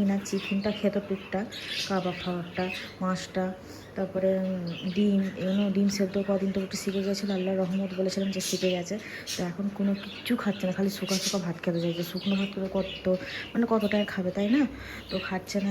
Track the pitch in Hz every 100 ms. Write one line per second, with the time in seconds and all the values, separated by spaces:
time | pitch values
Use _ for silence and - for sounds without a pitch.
0 | 202 196 - 196 - 196 208 202 202 202
1 | 202 196 - 190 220 - - - - 190
2 | 180 170 180 175 170 - 185 - - -
3 | 185 180 - 185 185 185 - - - -
4 | 190 190 190 190 185 185 170 165 190 175
5 | 208 196 190 - 180 196 208 196 202 196
6 | 196 202 196 196 196 196 185 196 - 190
7 | 196 196 202 190 185 190 185 190 196 185
8 | 190 190 196 185 - 180 185 180 175 208
9 | - - - - 180 175 202 - 196 196
10 | - - - 240 208 190 185 185 196 190
11 | 185 190 - 196 170 170 - 170 170 170
12 | 170 185 202 196 196 196 190 190 190 -
13 | 185 185 - - - 214 233 226 202 208
14 | 208 - 180 185 202 269 269 - - -
15 | - 190 - 190 - 202 196